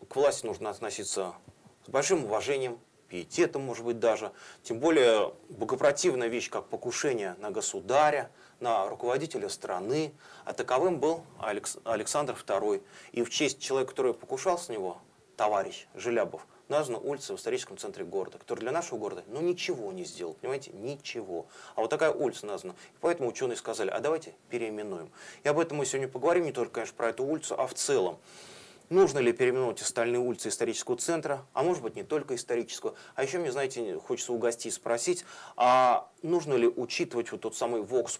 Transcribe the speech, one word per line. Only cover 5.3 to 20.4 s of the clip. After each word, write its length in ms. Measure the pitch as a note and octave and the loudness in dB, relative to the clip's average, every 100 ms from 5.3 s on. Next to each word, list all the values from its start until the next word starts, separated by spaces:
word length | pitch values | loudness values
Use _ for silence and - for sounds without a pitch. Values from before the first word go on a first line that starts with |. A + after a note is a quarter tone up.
| - - | -2 -18
богопротивная 800 | - A2 C3 D3 C#3+ F3+ C3 A#2 | -8 -2 4 4 4 2 2 0
вещь, 200 | A#2+ - | -2 -4
как 180 | G#2+ - | -6 -6
покушение 680 | A2 B2 A#2+ D3 A#2+ G2 F2+ | -6 -4 -2 0 0 -2 -6
на 100 | G#2 | -6
государя, 800 | G2 G2 G2 F2+ C3+ D3+ D3 A#2+ - - _ | -4 -4 -6 2 4 6 4 -4 -12 -20 _
на 260 | A#2+ A2+ G2 | 0 2 0
руководителя 600 | A#2 A#2+ C3+ D3+ A#2 G2 | -2 0 0 -2 -4 -6
страны. 640 | - - F#2 G2 D3 D#3 - - - | -6 -4 -4 0 0 -2 -6 -20 -14
А 80 | - | -10
таковым 480 | - - B2+ F3+ E3 | -6 0 2 4 2
был 240 | D3 E3 - - | 2 0 -6 -8
Алекс-, 400 | A2 G#2 - - | -4 -4 -6 -8
Александр 540 | A2+ A2 G#2+ D3 C#3+ A#2 | -2 -2 0 -2 -2 -6
второй. 480 | - G2 G#2+ G2 - - - | -2 0 2 0 -2 -20 -8
И 120 | - | -2
в 60 | A#2 | -2
честь 280 | - D3 - | 0 0 -2
человека, 320 | - C3+ C3 | -2 0 0
который 240 | - B2+ | 0 0
покушался 560 | A#2 - C3 F#3 F3 - | 0 -4 -2 0 0 -2
на 60 | A2 | -6
него, 220 | F#2 F2 - _ _ - | -6 -8 -16 _ _ 0
товарищ 520 | G#2+ G#2 F#2 - - | 2 2 0 -6 -16
Желябов, 520 | - A2 A#2 F#2+ - - - _ | -6 0 2 0 -4 -14 -20 _
названа 320 | C#3+ D3 A2+ | 0 0 -4
улица 320 | B2+ C#3+ - | -4 -4 -6
в 60 | F#2+ | -6
историческом 400 | - B2 - G2 | -2 -4 -4 -10
центре 260 | G#2 G2 | -10 -8
города, 340 | E2+ F#2+ F#2 - | -4 -4 -4 -10
который 220 | - A#2+ | -8 -6
для 100 | A2+ | -2
нашего 280 | D#3 E3 A#2 | -4 -4 -6
города, 260 | G#2 F#2 F2 | -6 -6 -10
ну, 140 | B2+ | -4
ничего 500 | F3 F3 - C#3+ G#2 | -2 0 -2 -4 -4
не 140 | F#2 | -8
сделал, 300 | F2 - F2 | -10 -8 -8
понимаете, 360 | D#2 | -6